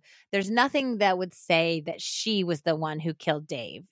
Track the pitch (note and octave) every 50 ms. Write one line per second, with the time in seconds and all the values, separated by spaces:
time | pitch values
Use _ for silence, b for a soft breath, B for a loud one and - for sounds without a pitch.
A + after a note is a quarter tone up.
0 | b b b b b b - G3+ G3 F#3+ A3 A#3+ B3 C#4 - D4 C4+ C4 A#3+ G3+
1 | G#3 G3 F#3 F3+ F#3 F3+ - - - - F3 E3 E3 E3 E3 D#3+ D3 E3 E3 -
2 | - - - - - A3 A3 G3+ F#3 E3+ E3+ D3 - E3+ D#3+ D#3 D#3 D#3 D3+ D#3
3 | D#3 E3 D3+ - - - D3+ D3+ D3+ - D3+ B2+ A2+ E2+ C#2 G#2+ E3+ -